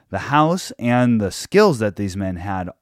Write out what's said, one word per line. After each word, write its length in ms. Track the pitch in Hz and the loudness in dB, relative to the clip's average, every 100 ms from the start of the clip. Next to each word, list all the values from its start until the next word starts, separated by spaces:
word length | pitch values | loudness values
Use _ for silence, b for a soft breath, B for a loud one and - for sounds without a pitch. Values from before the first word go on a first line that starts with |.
| b | b
the 80 | 95 | -8
house 540 | 80 143 156 180 - - | 0 2 2 0 -6 -6
and 420 | 120 123 123 113 | 0 2 4 2
the 100 | 101 | 0
skills 480 | - - 190 208 131 | -6 0 4 4 4
that 160 | 107 95 | -2 -2
these 200 | 101 95 | -6 -4
men 200 | 95 90 | -6 -6
had 340 | 101 95 90 - | -6 -6 -6 -8